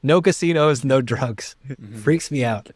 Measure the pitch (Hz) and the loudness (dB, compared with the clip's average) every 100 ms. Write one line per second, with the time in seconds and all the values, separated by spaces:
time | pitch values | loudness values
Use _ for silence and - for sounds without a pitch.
0 | 135 170 180 170 170 165 151 143 139 131 | 2 2 2 0 0 2 2 2 2 2
1 | 120 117 131 110 - - 131 135 107 110 | 2 -2 -4 -6 -12 -16 -18 -16 -16 -6
2 | 107 160 - 147 120 107 - | 0 0 0 -4 -2 -4 -8